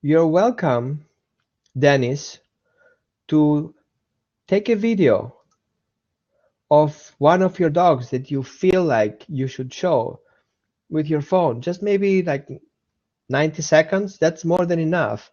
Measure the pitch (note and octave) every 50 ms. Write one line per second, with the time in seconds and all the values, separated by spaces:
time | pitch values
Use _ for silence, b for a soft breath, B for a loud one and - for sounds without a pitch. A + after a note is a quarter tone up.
0 | - C#3+ D3+ D#3+ E3 D#3+ D#3 F3+ G3+ A#3+ B3 - - D#3 B2+ A#2+ A#2+ C3 D3 D3+
1 | - _ _ _ _ _ _ _ _ _ _ _ _ _ _ C3 C3+ C#3+ C#3+ C3+
2 | B2+ A#2+ C3 C#3+ - - - - _ _ _ _ _ _ _ _ _ _ _ _
3 | _ _ _ _ _ - - D3+ D3+ D3+ D3+ D3 D#3 E3+ - _ _ _ _ _
4 | _ _ _ _ _ _ _ _ _ _ F#3+ G3+ G#3 - A#3 G#3 G3+ A#3 A#3 G3
5 | F3+ C3+ G#2+ G2 A2 A#2 - _ _ _ _ _ _ _ _ _ _ _ _ _
6 | _ _ _ _ _ _ _ _ _ _ _ _ _ _ D3+ D3 D3+ D3+ D3 -
7 | - - _ _ C#3 D3 E3+ F#3 F#3+ F#3 F#3 - F3+ D#3+ D3 E3+ F3+ F3+ D#3 B2+
8 | B2 - - B2+ C3 - D3 C3+ C3 - - - - F#3 F3+ F#3 F3+ D#3+ C3 A2+
9 | G#2+ G#2+ G#2+ - - _ E3 B2+ C3 C3 - - C3 C3 - - - F3+ E3 C3
10 | A2+ - - - _ _ _ _ _ _ _ _ _ _ _ _ _ _ - D#3
11 | D#3 D3 D#3+ D3+ C#3+ - - F#3 F3 D#3 A#2 A#2 B2 E3+ F3 F#3 G3+ G#3 G3+ G3
12 | G3 G3 G3 F#3+ F3 E3+ C#3+ C#3 C#3 _ C#3 B2 _ _ _ _ _ _ _ _
13 | _ _ _ _ _ _ B2+ C3+ D3+ D#3 D3+ - D#3 - - D#3 D#3+ D#3+ - G3
14 | G#3 G3 - _ - D#3+ E3 - - E3 E3+ F3+ F3+ E3+ F3 E3 E3 D#3 E3+ F3
15 | D3+ G#2+ G#2+ - - _